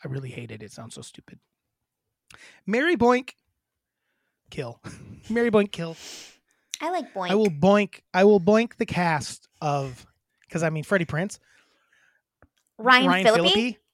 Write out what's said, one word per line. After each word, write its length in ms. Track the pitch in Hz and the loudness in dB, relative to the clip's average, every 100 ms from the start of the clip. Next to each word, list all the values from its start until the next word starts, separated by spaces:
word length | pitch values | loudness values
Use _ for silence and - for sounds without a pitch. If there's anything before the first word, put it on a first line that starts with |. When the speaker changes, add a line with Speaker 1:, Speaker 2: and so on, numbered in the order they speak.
Speaker 1:
I 40 | 135 | -12
really 220 | 135 131 | -10 -10
hate 200 | 123 117 | -14 -16
it. 100 | 107 | -16
It 100 | 107 | -18
sounds 220 | - 113 | -20 -20
so 80 | - | -18
stupid. 360 | - - - - _ _ _ _ _ _ _ _ _ - - _ - | -20 -20 -20 -20 _ _ _ _ _ _ _ _ _ -20 -20 _ -4
Mary 300 | 226 330 240 | -2 0 2
Boink. 340 | 240 247 - - _ _ _ _ _ _ _ _ _ _ _ | 2 2 -2 -18 _ _ _ _ _ _ _ _ _ _ _
Kill. 300 | - 120 - - - | -12 -12 -14 -20 -20
<laughs> 240 | - - - | -20 -18 -6
Mary 200 | 226 240 | -2 2
Boink, 220 | 214 202 | 2 0
kill. 240 | - 165 160 - - - _ _ _ _ - | -4 -12 -12 -18 -20 -20 _ _ _ _ -10
Speaker 2:
I 100 | 320 | -6
like 160 | 359 - 196 | -6 -8 -8
Speaker 1:
I 180 | 180 | -2
will 120 | 202 208 | 0 0
Speaker 2:
Boink. 140 | 147 | 2
Speaker 1:
boink, 400 | 185 208 196 - _ | 2 4 0 -6 _
I 120 | 185 | 2
will 160 | 202 202 | 6 4
boink 360 | 170 220 233 - | 4 2 2 -4
the 100 | 240 | -6
cast 640 | 175 175 151 - - _ - | -2 0 -2 -4 -14 _ -8
of, 460 | 151 143 135 123 - _ _ _ _ | -4 -4 -6 -12 -20 _ _ _ _
'cause 120 | 165 | -4
I 80 | 160 | -4
mean, 140 | 160 | -4
Freddie 200 | 147 196 165 | -2 -2 -2
Prinze, 320 | 151 202 - _ _ _ _ _ _ _ _ _ _ _ _ _ - | -4 -6 -10 _ _ _ _ _ _ _ _ _ _ _ _ _ -4
Speaker 2:
Ryan 280 | 226 247 180 | 4 6 6
Speaker 1:
Ryan 180 | 185 190 | 4 4
Speaker 2:
Phillippe? 260 | 214 180 | 4 4
Speaker 1:
Phillippe. 240 | 202 240 - _ | 2 0 -6 _